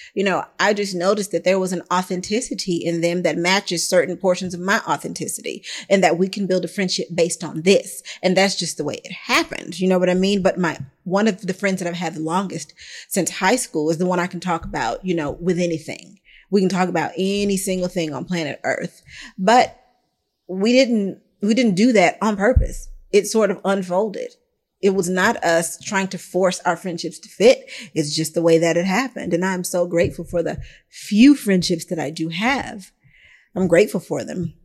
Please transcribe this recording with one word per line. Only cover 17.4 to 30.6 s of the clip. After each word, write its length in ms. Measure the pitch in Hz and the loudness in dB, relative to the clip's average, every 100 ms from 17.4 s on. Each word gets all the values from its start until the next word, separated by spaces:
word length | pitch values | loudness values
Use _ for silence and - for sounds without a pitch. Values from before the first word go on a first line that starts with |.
| 202 190 | 0 -2
single 320 | 196 185 180 | -2 -2 -2
thing 220 | 180 156 | -2 -4
on 140 | 135 - | -6 -6
planet 340 | 175 147 - | -6 -6 -6
Earth. 400 | - - - - - - 262 - | -4 -4 -6 -12 -20 -20 -16 -4
But 420 | 190 247 - - _ _ _ _ _ _ - | 4 4 4 -2 _ _ _ _ _ _ -10
we 240 | 185 214 | -2 4
didn't, 480 | 254 254 226 196 - _ - | 6 4 2 -2 -6 _ -4
we 120 | 202 | 0
didn't 220 | 226 240 180 | 2 2 4
do 160 | 240 | 4
that 260 | 214 175 - | 6 4 2
on 160 | 220 202 | -2 2
purpose. 500 | 208 254 - - - - - | 4 4 2 -4 -14 -20 0
It 160 | 202 202 | 0 2
sort 240 | 220 202 | 2 2
of 80 | - 190 | 0 -2
unfolded. 640 | 196 180 180 226 - - _ _ _ _ _ | -2 0 -2 -2 -4 -12 _ _ _ _ _
It 100 | 196 | 0
was 180 | 190 175 | 2 0
not 260 | 185 196 - | 2 2 2
us 340 | 170 165 170 - | 2 2 0 -6
trying 240 | - 196 190 | -4 -2 -2
to 80 | 175 | -6
force 440 | - 185 185 175 | -4 0 2 0
our 160 | - 170 | -2 -2
friendships 420 | 190 170 160 - | -4 -6 -8 -10
to 80 | - | -10
fit. 420 | - 214 - - - 220 | 4 6 6 0 -18 -8
It's 220 | - 147 156 | -4 -2 -2
just 180 | 156 | -2
the 80 | 175 | 2
way 160 | 165 165 | 4 6
that 180 | 165 165 | 4 2
it 80 | 190 | 0
happened. 480 | 190 269 - 175 | 0 -2 -6 -2
And 100 | 175 | 0
I'm 220 | 185 185 175 | 0 -2 -2
so 200 | 180 175 | -2 0
grateful 380 | 170 - - | 0 0 -2
for 180 | 165 175 | -6 -4
the 200 | 165 151 | -4 -6